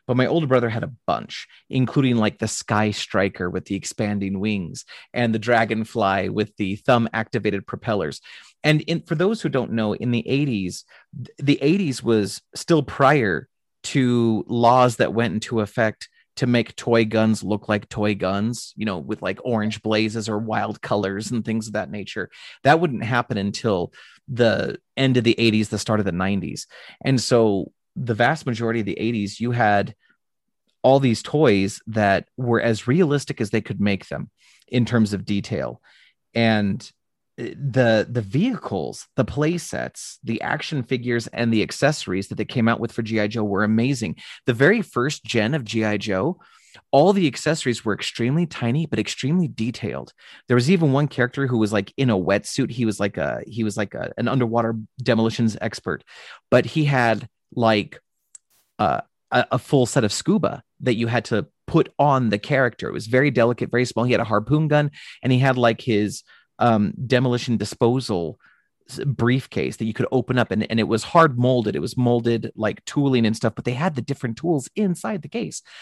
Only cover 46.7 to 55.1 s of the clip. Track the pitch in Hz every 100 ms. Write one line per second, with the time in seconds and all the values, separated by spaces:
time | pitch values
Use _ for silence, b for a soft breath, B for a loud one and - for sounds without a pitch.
46.7 | b - 139 170 202 160 - 151 160 131
47.7 | 113 110 95 - - 117 151 160 - 117
48.7 | 143 160 110 104 - 131 175 156 - 113
49.7 | - 95 65 62 _ B B - 123 123
50.7 | 190 156 131 147 - 123 - 135 123 107
51.7 | 107 98 - 131 101 87 101 - - 131
52.7 | 117 113 98 101 - 71 58 - 107 107
53.7 | 101 104 - - - 120 135 120 117 113
54.7 | 113 107 - 123